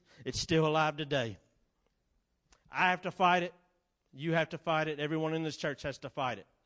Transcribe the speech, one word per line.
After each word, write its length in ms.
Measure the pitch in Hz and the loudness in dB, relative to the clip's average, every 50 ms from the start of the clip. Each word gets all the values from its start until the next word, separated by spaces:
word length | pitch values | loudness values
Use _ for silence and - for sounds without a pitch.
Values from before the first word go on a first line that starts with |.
| _ _ - - 131 | _ _ -20 -10 -10
it's 160 | 131 131 - | -8 -6 -6
still 280 | - - 165 160 160 156 | -2 2 2 4 4 4
alive 280 | 151 156 156 156 147 | 4 2 2 0 0
today. 440 | 147 160 139 147 135 120 113 98 - _ _ _ _ _ _ _ _ _ _ _ _ _ _ _ _ _ _ _ _ _ _ - _ _ _ | -4 -4 -2 0 0 0 -2 -4 -10 _ _ _ _ _ _ _ _ _ _ _ _ _ _ _ _ _ _ _ _ _ _ -20 _ _ _
I 200 | - 131 175 180 | 0 2 4 4
have 100 | 180 175 | 2 2
to 80 | 175 185 | -2 -8
fight 320 | - - 190 175 180 180 | 0 4 4 6 6 4
it. 120 | 175 180 - - _ _ _ _ _ _ _ _ _ _ - | 2 -2 -8 -14 _ _ _ _ _ _ _ _ _ _ -14
You 200 | 135 147 165 160 | -6 -4 0 2
have 160 | 165 160 - | 2 2 0
to 100 | 175 151 | -4 -8
fight 280 | - 170 160 156 156 156 | -2 0 0 2 0 0
it. 120 | 151 139 | -2 -4
Everyone 340 | 147 147 160 156 156 156 160 | -4 -2 -2 0 0 0 -2
in 80 | 160 | -2
this 160 | 160 156 143 - | -2 -4 -6 -4
church 240 | - 156 139 - | -4 -6 -6 -4
has 160 | - 147 131 - | -8 -8 -8 -8
to 100 | - 127 | -12 -12
fight 260 | - - 135 127 117 95 | -6 -4 -4 -4 -4 -6
it. 80 | - _ _ _ _ | -10 _ _ _ _